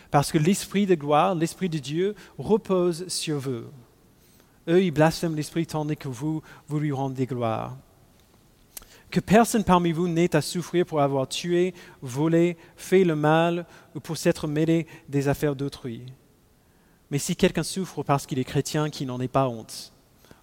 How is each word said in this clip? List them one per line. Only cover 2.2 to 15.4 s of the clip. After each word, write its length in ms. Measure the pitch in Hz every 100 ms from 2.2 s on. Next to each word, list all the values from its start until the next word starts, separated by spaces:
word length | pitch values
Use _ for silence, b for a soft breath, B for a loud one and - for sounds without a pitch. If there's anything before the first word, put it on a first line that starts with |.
| B -
repose 680 | 131 214 - 190 180 165 180
sur 300 | - - 147
vous. 260 | 135 120 120 135 - _ _ _ b b b b -
Eux, 140 | 170
ils 100 | 190
blasphèment 420 | 143 156 156 175
l'Esprit, 320 | 156 147 - 165
tandis 300 | 156 151 151
que 120 | 143
vous, 340 | 120 151 156 B B _
vous 100 | 151
lui 140 | 151
rendez 340 | 135 135 131 127
gloire. 500 | 123 117 110 120 131 - _ _ _ _ _ _ _ _ B B B B
Que 100 | -
personne 440 | - 208 233 233
parmi 280 | 180 180 175
vous 160 | 160 180
n'ait 260 | 165 175
à 60 | 156
souffrir 460 | - 180 160 175 175
pour 140 | 156
avoir 280 | 143 139 131
tué, 460 | - 175 175 180 180 B B
volé, 560 | 135 123 160 165 175 170 B -
fait 280 | - 185
le 100 | 180
mal 520 | 151 151 156 170 170 165 B B
ou 60 | 151
pour 160 | - 160
s'être 300 | 175 170 156
mêlé 400 | 151 160 165 160 B -
des 200 | 139 139
affaires 280 | 135